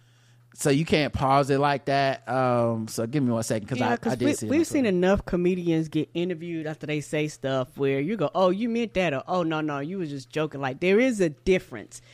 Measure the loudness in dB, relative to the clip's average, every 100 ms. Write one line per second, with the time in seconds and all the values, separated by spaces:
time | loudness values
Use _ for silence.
0 | _ _ _ _ _ -4 2 2 2 2
1 | 0 0 4 4 4 2 2 0 0 2
2 | 2 0 -2 0 2 2 2 0 -4 -6
3 | -2 0 2 0 0 -4 -2 -2 0 0
4 | -2 0 0 0 0 0 0 0 2 2
5 | 4 2 0 0 0 0 0 0 0 -2
6 | -2 -4 -4 -6 -8 -8 -8 -8 -6 -6
7 | -4 -2 -4 -4 -2 -2 -2 -2 0 0
8 | -2 -2 -2 2 2 2 -2 -2 -2 -2
9 | 0 -2 -2 -2 0 -2 -2 -4 -6 -6
10 | -6 -8 -6 -4 -4 -4 -6 -2 2 4
11 | 4 2 0 0 2 2 0 -12 -14 -18
12 | -20